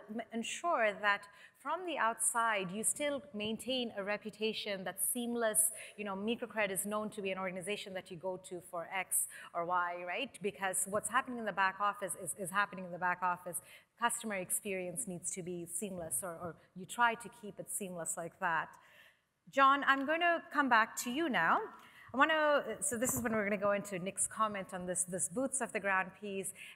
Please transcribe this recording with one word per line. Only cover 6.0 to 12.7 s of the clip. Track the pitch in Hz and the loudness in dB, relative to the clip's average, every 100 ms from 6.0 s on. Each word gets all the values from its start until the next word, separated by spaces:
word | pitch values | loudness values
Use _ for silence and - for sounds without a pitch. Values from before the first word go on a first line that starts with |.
| 208 | -6
know, | 190 | -4
Microcred | 208 240 233 220 208 | -2 -4 -4 0 0
is | 190 208 | 0 -2
known | 214 214 | -2 -4
to | 214 | -4
be | 190 | -4
an | 185 | -2
organization | 190 185 175 208 208 185 | -4 -4 -4 -4 -4 -8
that | 180 | -8
you | 175 | -8
go | 185 185 - | -6 -6 -6
to | 175 170 | -10 -8
for | 175 160 190 | -8 -4 -4
X | 180 - - - - | 0 0 -2 -6 -8
or | 170 170 | -4 0
Y, | 180 175 175 175 | 2 2 -2 -4
right? | 185 269 - | -4 -4 -4
Because | 196 - 190 185 - | -4 0 0 0 0
what's | 208 202 | -2 0
happening | 233 269 240 | 0 0 -2
in | 220 | -2
the | |
back | 185 190 190 | 2 2 4
office | 202 196 190 185 | 0 0 -4 -4
is, | 190 - | -8 -6
is | 180 | -2
happening | 190 202 | 0 0